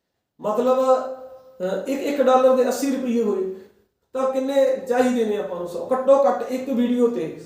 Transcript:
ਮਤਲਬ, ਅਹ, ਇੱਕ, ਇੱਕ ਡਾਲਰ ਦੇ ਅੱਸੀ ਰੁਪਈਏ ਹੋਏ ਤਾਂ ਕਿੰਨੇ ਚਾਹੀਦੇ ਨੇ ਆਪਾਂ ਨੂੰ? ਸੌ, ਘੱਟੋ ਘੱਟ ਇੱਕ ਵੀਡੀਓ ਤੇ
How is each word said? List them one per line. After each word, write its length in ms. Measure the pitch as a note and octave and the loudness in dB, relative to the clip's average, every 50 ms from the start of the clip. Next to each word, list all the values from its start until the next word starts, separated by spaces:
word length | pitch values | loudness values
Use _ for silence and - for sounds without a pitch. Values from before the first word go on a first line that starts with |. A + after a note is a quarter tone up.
| _ _ _ _ _ _ _ - | _ _ _ _ _ _ _ -8
ਮਤਲਬ, 380 | F3 G#3 G#3+ A#3+ A#3+ B3+ B3+ C4 | -4 -2 0 0 2 2 2 4
ਅਹ, 1080 | C4 C4 C4 B3+ - - - - - - - - - - - - F3+ F#3+ G3 F#3+ - C4 | 4 4 2 2 0 -4 -10 -14 -16 -18 -20 -20 -20 -20 -12 -8 -6 -4 -4 -4 -4 -4
ਇੱਕ, 120 | C#4 - | -4 -4
ਇੱਕ 220 | - C#4 C#4 - | -4 -2 0 2
ਡਾਲਰ 340 | B3 B3+ C4 C4 C4 C4 B3+ | 4 4 4 6 6 6 4
ਦੇ 120 | B3+ A#3+ A#3+ | 4 2 0
ਅੱਸੀ 280 | - - C#4 C#4 C4 | 0 -2 -2 -2 -2
ਰੁਪਈਏ 260 | B3 B3+ A#3+ A3+ A#3 | -2 -2 -2 0 0
ਹੋਏ 320 | A3 G3+ G3 F#3+ F#3 F#3+ - - - - _ _ _ _ _ _ _ _ | 0 0 -2 -2 -4 -6 -8 -12 -16 -20 _ _ _ _ _ _ _ _
ਤਾਂ 200 | - C4 C4 C4 | -6 -4 -2 -2
ਕਿੰਨੇ 440 | C4 C4+ C4 C4+ C#4 C#4 C4+ B3+ B3+ G#3 F3 A#3 | -2 -2 -2 0 2 2 2 2 0 -2 -2 -2
ਚਾਹੀਦੇ 360 | A#3+ B3+ B3+ B3+ B3 A#3+ A3 | -2 0 0 0 0 0 -2
ਨੇ 120 | G#3 G#3 | -2 -2
ਆਪਾਂ 220 | G3+ - - F3+ F3 | -4 -6 -6 -8 -8
ਨੂੰ? 100 | F3 - | -8 -8
ਸੌ, 200 | - - - - | -8 -8 -6 -4
ਘੱਟੋ 360 | B3+ B3+ C4 C#4 C#4 C#4 C#4 B3 | -4 0 4 4 4 6 4 2
ਘੱਟ 140 | A#3 - - - | 2 0 -4 -6
ਇੱਕ 200 | B3+ B3 B3+ C#4 | -6 -6 -4 -2
ਵੀਡੀਓ 380 | B3+ A#3 A#3+ A#3+ B3 B3 A#3+ A#3 | -2 0 0 0 2 2 2 2
ਤੇ 320 | - F3 D#3+ D3+ - - - | 0 -2 -6 -6 -8 -12 -18